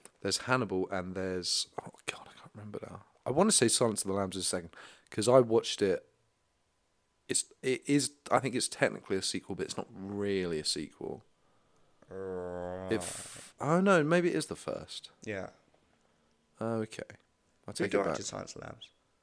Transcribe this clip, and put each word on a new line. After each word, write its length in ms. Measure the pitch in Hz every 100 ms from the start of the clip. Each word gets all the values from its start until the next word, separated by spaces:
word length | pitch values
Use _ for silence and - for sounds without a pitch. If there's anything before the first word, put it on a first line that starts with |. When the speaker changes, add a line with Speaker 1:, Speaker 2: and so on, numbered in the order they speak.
| - _
Speaker 1:
There's 180 | 101 -
Hannibal 480 | - 127 104 95 92
and 240 | 95 92 92
there's, 520 | 92 92 87 - - -
oh 100 | - - -
God, 160 | - -
I 120 | -
can't 120 | -
remember 260 | 107 104 104 -
now. 160 | 95 - _ -
I 60 |
wanna 200 | 139 208
say 160 | - 117
Silence 360 | - 120 104
of 40 | 98
the 60 |
Lambs 220 | 98 95 95
is 80 |
the 60 | 87
second, 220 | 92 85 - - - _
'cause 180 | - 107
I 120 | 131
watched 420 | 120 113 - -
it. 240 | 98 87 - _ _ _ _ _ _ _ _ _ _ _ -
It's, 180 | - - -
it 220 | 131 127 -
is, 240 | 143 135 - -
I 80 | 123
think 160 | 123 117
it's 140 | -
technically 480 | - 123 101 - 95
a 40 |
sequel, 340 | - 95 - 95
but 100 | -
it's 100 | -
not 100 | -
really 680 | 98 98 101 101 98 90 78
a 60 | -
sequel. 580 | - 73 - - - - _ _ _ _ _ _ _ -
Speaker 2:
Right. 800 | 95 95 92 90 90 90 92 92
Speaker 1:
If, 640 | 110 - - - - - -
oh 220 | 135 175
no, 220 | 196 180
maybe 260 | 151 175 170
it 60 | 156
is 100 | -
the 100 | -
first. 540 | - - - - - _ 110
Speaker 2:
Yeah. 240 | 98 92 - _ _ _ _ _ _ _ _ _ _
Speaker 1:
Okay. 420 | 113 113 110 - - - _ _ _ _ -
I 40 |
Speaker 2:
Who 20 |
Speaker 1:
take 200 | 104 202
it 40 | -
back. 60 | 180
Speaker 2:
directed 200 | - -
Silence 300 | 98 - -
of 60 |
the 60 | -
Lambs? 220 | - - _ _ _